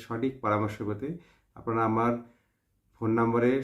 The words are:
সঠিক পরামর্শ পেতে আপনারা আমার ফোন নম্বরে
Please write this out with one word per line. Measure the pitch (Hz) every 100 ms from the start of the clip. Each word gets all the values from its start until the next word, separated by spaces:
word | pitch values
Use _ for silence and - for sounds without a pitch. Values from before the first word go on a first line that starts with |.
| -
সঠিক | 117 131 -
পরামর্শ | 107 104 104 104 104
পেতে | 104 135 170 - _ _ -
আপনারা | - 117 110
আমার | 113 117 120 - _ _ _ _ _ _ _
ফোন | 113 113
নম্বরে | 117 117 120 135